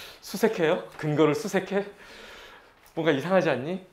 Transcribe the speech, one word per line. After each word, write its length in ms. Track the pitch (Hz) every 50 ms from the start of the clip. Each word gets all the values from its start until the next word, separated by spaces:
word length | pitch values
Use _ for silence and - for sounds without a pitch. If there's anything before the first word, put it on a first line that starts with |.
| - - - - - - -
수색해요? 540 | 196 - 214 220 - 170 151 180 - - - - -
근거를 360 | - 151 151 143 156 151 143
수색해? 520 | 143 - 202 196 190 190 - 190 202 196 - - - - - - - - - - - - - - - - - _ _ - - -
뭔가 180 | - 160 165 156
이상하지 360 | 135 131 175 190 185 151 160
않니? 380 | 139 120 127 156 185 190 - -